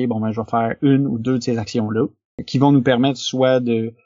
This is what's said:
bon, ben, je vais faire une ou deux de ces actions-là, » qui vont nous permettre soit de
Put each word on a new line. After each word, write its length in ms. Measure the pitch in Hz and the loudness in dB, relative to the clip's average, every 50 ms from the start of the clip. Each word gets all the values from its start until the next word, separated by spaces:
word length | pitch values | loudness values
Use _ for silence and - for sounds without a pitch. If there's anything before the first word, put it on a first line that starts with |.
| 127 120 | -2 -2
bon, 140 | 117 110 | -2 -2
ben, 100 | 110 110 | -4 -4
je 80 | 107 110 | -4 -6
vais 100 | 107 - | -6 -4
faire 260 | - 117 117 113 117 - | -2 -2 -2 -2 -2 0
une 240 | - 139 135 135 139 | 2 2 4 4 2
ou 140 | 139 131 117 | 0 -2 -4
deux 180 | 110 127 131 127 | -2 -2 -2 -2
de 40 | 120 | -2
ces 140 | - 120 113 | -2 -2 -4
actions-là, » 500 | 107 - - 120 110 107 110 110 127 156 _ _ _ _ _ - - - | -4 -4 -4 -4 -2 -2 -2 -2 -2 -4 _ _ _ _ _ -16 -8 -4
qui 100 | - 131 | 0 2
vont 120 | 135 143 | 4 4
nous 100 | 143 139 | 4 4
permettre 380 | 120 139 127 117 127 139 135 120 | 4 2 2 2 2 0 -2 -4
soit 400 | - - - 131 131 131 131 127 | -6 -6 -2 0 2 2 2 2
de 340 | 123 120 117 113 113 113 117 _ _ | 2 0 -2 -2 -2 -4 -8 _ _